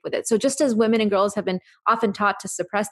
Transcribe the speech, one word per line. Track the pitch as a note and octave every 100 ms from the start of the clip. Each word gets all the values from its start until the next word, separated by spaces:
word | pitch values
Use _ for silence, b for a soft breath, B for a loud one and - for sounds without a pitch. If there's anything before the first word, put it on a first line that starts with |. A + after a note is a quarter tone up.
with | D#3+
it. | - -
So | G#3+
just | C4+ -
as | C#4+
women | A3 A3 A3+
and | G#3+
girls | G3 G3+
have | G#3
been | F#3 F#3 b b -
often | A#3 G#3+
taught | G3 G#3 G3
to | G3
suppress | - F3 G#3 G#3